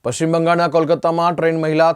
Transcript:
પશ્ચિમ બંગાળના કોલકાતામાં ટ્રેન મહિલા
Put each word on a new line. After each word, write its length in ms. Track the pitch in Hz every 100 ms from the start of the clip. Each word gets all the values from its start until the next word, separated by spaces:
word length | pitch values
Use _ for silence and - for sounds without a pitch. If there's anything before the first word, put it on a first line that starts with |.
| 123
પશ્ચિમ 240 | 123 160
બંગાળના 360 | 165 165 170 170
કોલકાતામાં 640 | 165 156 165 165 165 170
ટ્રેન 260 | 170 165 165
મહિલા 320 | 156 156 160